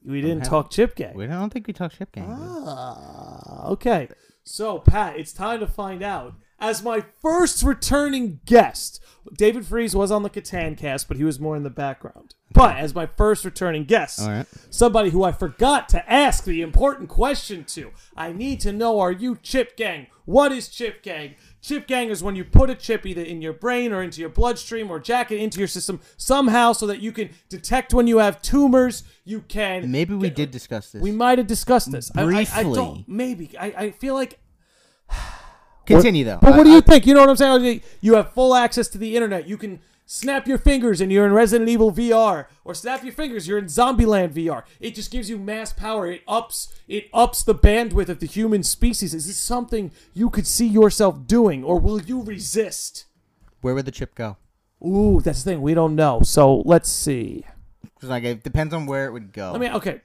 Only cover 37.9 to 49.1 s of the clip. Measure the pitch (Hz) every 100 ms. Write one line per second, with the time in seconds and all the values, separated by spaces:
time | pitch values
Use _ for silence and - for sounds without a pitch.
37.9 | - 202 226 202 - 254 254 240 247 226
38.9 | 202 220 226 226 190 156 202 214 175 _
39.9 | _ _ - 262 277 269 262 - 277 233
40.9 | 185 190 196 202 208 226 233 226 233 220
41.9 | 180 233 226 220 170 135 _ - 175 233
42.9 | 262 254 - 302 226 160 208 196 147 247
43.9 | 247 226 208 180 147 165 135 - _ 233
44.9 | 233 208 247 202 220 196 214 220 - 208
45.9 | 220 180 175 - 214 233 - - - -
46.9 | 208 - - 240 - - 202 208 214 233
47.9 | 170 185 170 156 190 220 208 175 - 240
48.9 | 226 185